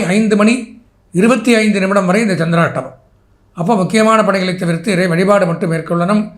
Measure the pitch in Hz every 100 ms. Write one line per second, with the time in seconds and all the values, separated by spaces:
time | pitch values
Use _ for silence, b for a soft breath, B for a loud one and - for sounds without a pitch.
0 | 175 202 220 208 214 254 - - _ _
1 | _ 170 226 254 - 226 214 196 190 202
2 | 180 196 226 170 165 170 160 - - -
3 | _ _ _ _ _ - 170 214 180 220
4 | 220 220 202 190 185 180 175 165 190 175
5 | 185 165 185 202 180 160 175 160 156 175
6 | 175 208 214